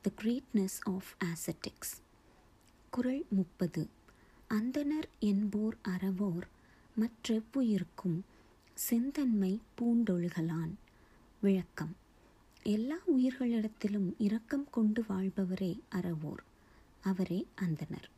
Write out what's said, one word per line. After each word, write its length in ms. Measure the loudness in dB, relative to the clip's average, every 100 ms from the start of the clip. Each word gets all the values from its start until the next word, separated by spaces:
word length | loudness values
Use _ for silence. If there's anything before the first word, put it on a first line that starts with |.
The 80 | -4 -2
greatness 640 | -2 -2 0 0 0 -2 -4
of 180 | -6 -8 -6
ascetics. 640 | -4 -4 -6 -8 -10 -10 -12 -12 -18 -20 -20 -20 -20 -20 -20 _ -8 -2
குறள் 320 | 0 -2 0
முப்பது. 600 | 0 0 -2 -2 -2 -6 -8 -20 -20 -20 -20 -4
அந்தணர் 600 | -2 0 -2 0 -2 -4 -2
என்போர் 560 | 0 2 0 0 -2 -2 -4
அறவோர் 580 | -2 -2 0 -2 -2 -6 -16 -20 -20 -8 -2
மற்றெவ்வுயிர்க்கும் 1200 | -2 -4 -2 -2 0 0 2 2 0 -4 -2 -2 -4 -20 -20 -20 -20 -8 0
செந்தன்மை 680 | 2 2 0 2 4 2 0 -6 -2
பூண்டொழுகலான். 920 | 2 4 4 2 0 -2 -2 -2 -4 -8 -16 -20 -20 -20 -20 _
விளக்கம். 560 | 4 4 0 -8 -8 -8 _ -20 -20 -20 -20 -8 -2
എല്ലാ 320 | 0 0 -2 2
ഉയിർകളിടത്തിലും 1080 | 4 4 2 2 2 0 -2 -2 0 0 2
ഇറക്കം 460 | 0 0 -2 -4 -2
കൊണ്ട് 300 | 2 2 2
വാഴ്പവരെ 760 | 0 0 0 0 -2 0 -2 -4 -4
അറവോർ, 480 | -4 -2 -4 -6 -10 -16 -20 -20 -20 -20 -6 -2
അവരെ 380 | 0 0 -2 -4 -4
അന്തണർ. 500 | -2 -2 -6 -10 -12